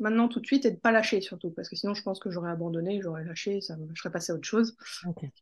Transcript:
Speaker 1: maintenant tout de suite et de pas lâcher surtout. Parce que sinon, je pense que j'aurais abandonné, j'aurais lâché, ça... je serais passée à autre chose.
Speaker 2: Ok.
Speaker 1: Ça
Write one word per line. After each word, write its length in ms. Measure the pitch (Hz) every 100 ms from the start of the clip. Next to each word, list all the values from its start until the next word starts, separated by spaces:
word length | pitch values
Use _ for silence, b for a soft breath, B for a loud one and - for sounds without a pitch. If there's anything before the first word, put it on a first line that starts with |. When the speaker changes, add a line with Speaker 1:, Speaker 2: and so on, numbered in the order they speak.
Speaker 1:
maintenant 280 | 214 226 233
tout 100 | -
de 80 | -
suite 200 | 277 240
et 40 |
de 60 | 185
pas 160 | 226
lâcher 300 | 226 220 202
surtout. 280 | - 180 175
Parce 200 | - -
que 60 | -
sinon, 180 | 202
je 80 | 202
pense 180 | 196 190
que 80 | 196
j'aurais 200 | 175 170
abandonné, 500 | 165 170 165 175 202
j'aurais 220 | 180 160
lâché, 380 | 170 160 202 202
ça... 140 | - 160 156
je 40 | 165
serais 140 | 165
passée 200 | 170 175
à 20 |
autre 120 | 160 -
chose. 300 | 220 226 - B B 175
Speaker 2:
Ok. 140 | -
Speaker 1:
Ça 60 | 139 -